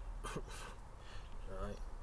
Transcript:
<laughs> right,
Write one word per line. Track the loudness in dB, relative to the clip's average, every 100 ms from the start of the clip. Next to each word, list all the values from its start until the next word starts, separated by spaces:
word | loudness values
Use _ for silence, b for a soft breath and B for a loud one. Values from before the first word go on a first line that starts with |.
<laughs> | -2 0
right, | 2 2 0 0 -2 -4 -6 -6 -2 -2 0 0 0 2 2 2 0 0